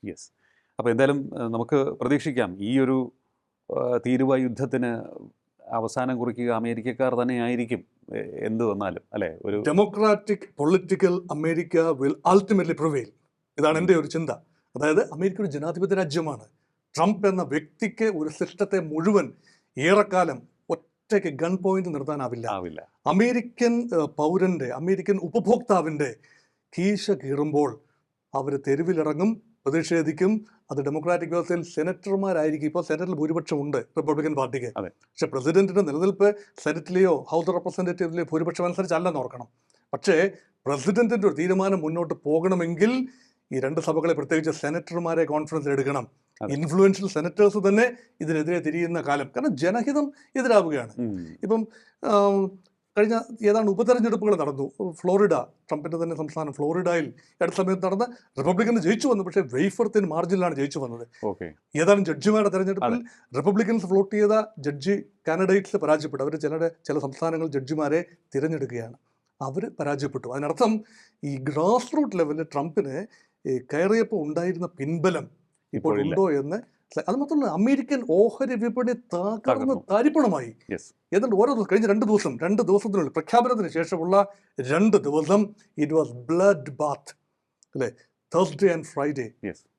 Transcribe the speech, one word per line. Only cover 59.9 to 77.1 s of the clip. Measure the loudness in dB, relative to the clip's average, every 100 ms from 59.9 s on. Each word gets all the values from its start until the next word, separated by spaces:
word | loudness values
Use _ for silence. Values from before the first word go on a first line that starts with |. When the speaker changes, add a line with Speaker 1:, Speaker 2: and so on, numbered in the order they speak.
| 2 0
Speaker 2:
മാർജിനിലാണ് | -2 0 0 0
ജയിച്ചു | 0 -4 -4
വന്നത്. | -8 -10 -14 -8
Speaker 1:
ഓക്കെ. | -8 -6 -10 -14 _ 0
Speaker 2:
ഏതാനും | 4 4
ജഡ്ജിമാരുടെ | 4 0 2 2 2
തെരഞ്ഞെടുപ്പിൽ | 0 -2 -2 -2
Speaker 1:
അതെ. | -2 -6 -20 _ -2
Speaker 2:
റിപ്പബ്ലിക്കൻസ് | 0 2 2 0 2
ഫ്ലോട്ട് | 0 2 2
ചെയ്ത | 4 2 0 -6
ജഡ്ജി | -6 -4 -2 -2 -2 _ -4
കാൻഡിഡേറ്റ്സ് | 0 2 2 2 -4
പരാജയപ്പെട്ടു. | 2 2 0 -4
അവർ | -4 -2
ചിലരുടെ, | -4 -2 -2 -4
ചില | -4 -4
സംസ്ഥാനങ്ങൾ | -4 -4 -4 -2 -4
ജഡ്ജിമാരെ | -4 -4 -2 0 0 -2 _ _
തിരഞ്ഞെടുക്കുകയാണ്, | -4 -2 -4 -6 -8 -12 -16 _ _ _ _
അവർ | -8 -6 -8 -6
പരാജയപ്പെട്ടു. | -4 -4 -4 -6 -8
അതിനർത്ഥം | -6 -4 2 2 2 -4 -20 -20 _
ഈ | -8 -6
ഗ്രാസ് | -4 0 4 2 2 -2
റൂട്ട് | -2 0
ലെവലിൽ | 0 -2
ട്രംപിന് | -4 -4 -4 -2 -4 -6 -10 _ _ _ -4
ഈ | -4
കയറിയപ്പോൾ | -2 0 2 2 2 -2 -4
ഉണ്ടായിരുന്ന | -2 -2 -4 -6
പിൻബലം | -6 -4 0 0 0 -8 _ _ _ _
ഇപ്പോൾ | -4 0 0
Speaker 1:
ഇപ്പോഴില്ല. | 0
Speaker 2:
ഉണ്ടോ | 2 2 0
എന്ന്. | -2 -6 -8 _ _ -8
അത് | -4